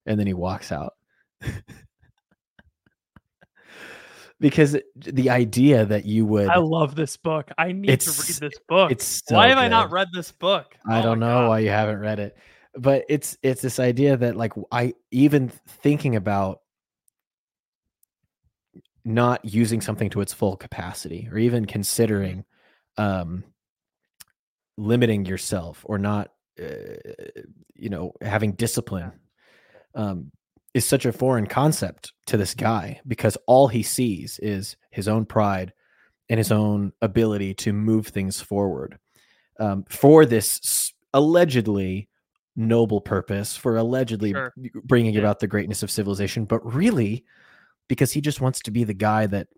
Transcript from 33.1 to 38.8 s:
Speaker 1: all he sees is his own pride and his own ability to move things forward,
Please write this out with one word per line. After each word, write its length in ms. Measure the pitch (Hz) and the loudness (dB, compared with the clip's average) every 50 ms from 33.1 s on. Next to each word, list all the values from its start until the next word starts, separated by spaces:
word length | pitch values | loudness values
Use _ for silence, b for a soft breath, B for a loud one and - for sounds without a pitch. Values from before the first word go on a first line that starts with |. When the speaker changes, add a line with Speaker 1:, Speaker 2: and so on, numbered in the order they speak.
| 113 - - 110 - - _ | -4 -2 0 0 0 0 _
Speaker 1:
all 220 | - 123 131 139 127 | 4 6 6 6 6
he 160 | 110 117 - | 4 0 -2
sees 560 | - - - 127 117 98 78 67 - - - | -2 -2 -2 -2 -2 -2 -4 -8 -12 -12 -8
is 360 | - 107 101 95 98 - - _ _ _ | -6 -6 -6 -6 -6 -10 -14 _ _ _
his 180 | - - 95 107 | -10 -6 -2 0
own 180 | 107 113 107 | 0 0 0
pride 460 | - - 113 104 101 98 92 92 92 - _ _ _ _ _ _ _ _ _ _ - | 0 0 2 2 2 0 -2 -6 -8 -12 _ _ _ _ _ _ _ _ _ _ -2
and 80 | 117 113 | 0 0
his 120 | 107 - | 2 2
own 400 | 107 107 107 107 104 101 101 98 - _ | 2 2 2 2 0 0 -2 -4 -4 _
ability 520 | 113 107 95 117 113 110 104 101 98 95 98 | -4 -2 2 2 2 2 2 0 -4 -4 -6
to 200 | - - 113 101 | -4 -4 -2 -2
move 340 | 104 107 110 110 110 107 - | 0 0 2 2 0 0 -2
things 340 | - 104 95 95 98 - | -4 -4 -4 -4 -6 -8
forward, 560 | - - 101 101 101 95 82 65 | -8 -4 -2 0 0 0 -2 -4